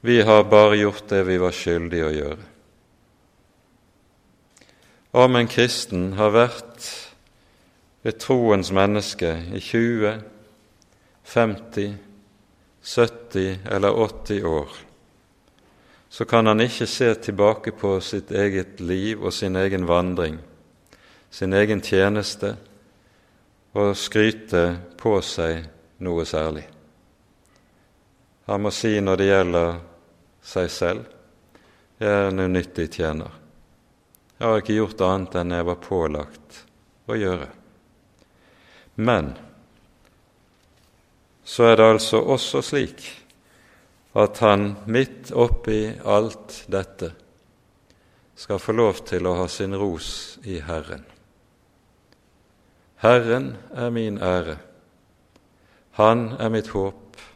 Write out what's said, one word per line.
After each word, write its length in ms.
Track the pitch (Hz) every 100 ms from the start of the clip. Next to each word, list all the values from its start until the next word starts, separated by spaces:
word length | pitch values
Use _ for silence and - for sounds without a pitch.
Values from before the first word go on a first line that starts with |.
Vi 220 | 113 120
har 240 | 107 107 101
bare 300 | 107 107 107
gjort 240 | 104 101 -
det 80 | 98 92
vi 80 | 92
var 160 | 90
skyldige 540 | 87 - 85 85 85 78
å 80 | 76
gjøre.» 300 | 73 78 101 _ _ _ _ _ _ _ _ _ _ _ _ _ _ _ _ _ _ _ _ _ _ _ _ _ _
Om 240 | 120 127 127
en 160 | 117
kristen 560 | - 120 - - 92 92 95
har 160 | 107
vært 560 | 107 120 - - - - - - _ _ _ _ _ _ _ _ _ 113
et 100 | -
troens 480 | - 131 117 101 87
menneske 640 | 95 98 104 101 - 85 82 85
i 80 | 98
tjue, 560 | - 117 117 117 104 110 107 - - _ _ _ _ _ _ _
femti, 680 | - - 113 104 - - 101 101 - - _ _ _ _ _ _
sytti 680 | - - 117 - - 95 95 95 95
eller 320 | 101 98 -
åtti 400 | 107 - - 104
år, 420 | 85 80 71 - - _ _ _ _ _ _ _ _ _ _ _ _
så 160 | -
kan 220 | 117 117 110
han 160 | 107
ikke 240 | 120 - 117
se 280 | - 120
tilbake 580 | 110 - 95 101 107 - -
på 200 | 101 95
sitt 300 | - 104 -
eget 480 | 101 101 95 92 -
liv 440 | 87 92 101 107
og 100 | 98
sin 220 | - 98 92
egen 320 | 98 95 87
vandring, 500 | 87 90 90 82 80 80 - _ _ _ - _ _ _
sin 220 | - 95
egen 300 | 95 104 104
tjeneste, 680 | - 98 98 104 98 - 101 107 - _ _ _ _ _ _ _ _ _ _
og 220 | 104 101 98
skryte 640 | - 110 107 107 - 90 85 87 92 -
på 200 | 113 101
seg 460 | - - 82 82 82 - _ _ 92
noe 180 | 85
særlig. 380 | 80 80 80 76 - - _ _ _ _ _ _ _ _ _ _ _ _ _ _ _ _ -
Han 160 | 104
må 60 | 104
si 220 | - 113 104
når 180 | 98 92
det 60 | 98
gjelder 460 | 98 90 87 85 85 85 - _ _ _ _ -
seg 240 | - 90
selv: 320 | - 87 104 - - _ _ _ _ _ _ _ _
«Jeg 100 | 107
er 220 | 101 98
en 140 | 95 92
unyttig 400 | 92 85 - 80
tjener. 400 | - 80 78 - - _ _ _ _ _ _ _ _ _ _
Jeg 80 | 117
har 160 | 110
ikke 160 | 98 107
gjort 260 | 107 - 92
annet 260 | 95 92 90
enn 120 | 87 87
jeg 100 | 85
var 140 | 87 -
pålagt 720 | 95 80 76 73 - _ - - _ _ _ -
å 80 | 113
gjøre.» 320 | 98 90 71 - _ _ _ _ _ _ _ _ _ _ _ - _ -
Men 380 | 110 110 73 64 - - _ _ _ _ _ _ _ _ _ _ _ _ _ _ _ _ _ _
så 280 | - - 117
er 40 | 113
det 160 | 110
altså 300 | 110 - 110
også 400 | - 131 - 139
slik 400 | - 147 120 - - - _ _ _ _ _ _ _ _ _ -
at 220 | 104 -
han 300 | 110 101 101 101 -
midt 400 | 113 131 - - 123
oppi 540 | 120 - - 107 107 113 -
alt 540 | 101 110 - - - -
dette 380 | 95 95 - 85 82 _ _ _ _ _ _ _ _ _ _ _ _
skal 200 | - 98
få 100 | -
lov 300 | 110 113 92
til 220 | - 92 90
å 60 | 90
ha 60 | 90
sin 240 | - 98 98
ros 640 | 101 80 - - - - 107
i 60 | 90
Herren. 380 | 73 82 73 - - - _ _ _ _ _ _ _ _ _ _ _ _ _ _ _ _ _ _
«Herren 460 | 110 123 113 123 135 110 - -
er 140 | 120
min 240 | 117 110 101
ære. 380 | 92 90 82 76 - _ _ _ _ _ _ _ _ _ _ _ _ -
Han 300 | 107 117 113 127
er 80 | 113
mitt 160 | 110 107
håp. 480 | 101 98 - - - -